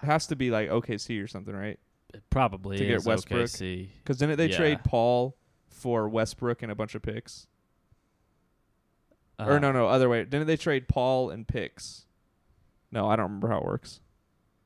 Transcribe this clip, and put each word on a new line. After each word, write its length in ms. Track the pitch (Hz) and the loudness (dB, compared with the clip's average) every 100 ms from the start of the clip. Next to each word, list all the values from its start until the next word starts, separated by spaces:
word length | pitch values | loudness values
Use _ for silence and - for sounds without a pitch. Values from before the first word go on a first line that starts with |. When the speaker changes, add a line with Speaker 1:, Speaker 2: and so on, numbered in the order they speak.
Speaker 1:
It 60 | 139 | 2
has 180 | 156 - | 2 0
to 100 | 139 | -2
be, 140 | 127 | 0
like, 220 | 110 101 | 0 2
O 100 | 113 | 0
K 160 | - 104 | -2 -6
C 220 | - 110 | -4 -6
or 80 | 101 | -6
something, 280 | 95 101 101 | -10 -10 -10
right? 240 | 104 - _ _ _ - | -10 -12 _ _ _ -16
Speaker 2:
it 80 | - | -4
probably 480 | 135 120 95 98 98 | 0 0 -2 -6 -2
Speaker 1:
To 60 | 101 | 2
get 80 | 110 | 2
Speaker 2:
is 100 | 113 | 2
Speaker 1:
Westbrook? 320 | 104 - 120 | 0 0 0
Speaker 2:
O 20 | |
K 20 | 117 | 0
C. 460 | - 92 92 95 - - | -4 -6 -6 -10 -10 -4
Speaker 1:
'Cause 120 | 127 | 0
didn't 200 | 147 151 | 0 2
they 100 | 165 | 2
Speaker 2:
Yeah. 80 | 170 | 4
Speaker 1:
trade 220 | 156 143 | 2 2
Paul 540 | - 120 120 123 131 - _ _ _ | 2 2 4 4 0 -4 _ _ _
for 420 | - 127 117 107 | -8 -2 0 2
Westbrook 540 | 113 110 - 120 117 | 0 0 -2 -4 -4
and 80 | 113 | -6
a 40 | 104 | -6
bunch 200 | 107 110 | -6 -6
of 80 | |
picks? 420 | - 110 - - - _ _ _ _ _ _ _ _ _ _ _ _ _ _ _ _ _ _ - | -8 -8 -10 -18 -20 _ _ _ _ _ _ _ _ _ _ _ _ _ _ _ _ _ _ -4
Or 120 | 110 | 2
Speaker 2:
Uh, 60 | 143 | 4
Speaker 1:
no, 120 | 139 | 4
no, 160 | 131 104 | 4 4
other 220 | 131 127 | 6 6
way. 160 | 117 113 | 4 0
Didn't 220 | 139 156 | -2 0
they 100 | 156 | 0
trade 320 | 170 139 127 | 2 0 0
Paul 400 | 135 127 131 123 | 0 2 2 0
and 180 | 98 110 | -4 -6
picks? 580 | 123 87 - - - _ _ _ _ _ _ _ _ - | -6 -6 -10 -18 -18 _ _ _ _ _ _ _ _ -10
No, 160 | 113 104 | -2 0
I 80 | 110 | 0
don't 80 | 95 | 0
remember 200 | 101 113 | -4 -2
how 120 | 98 | -2
it 40 | - | -2
works. 360 | - - - _ _ _ _ _ _ | -4 -6 -20 _ _ _ _ _ _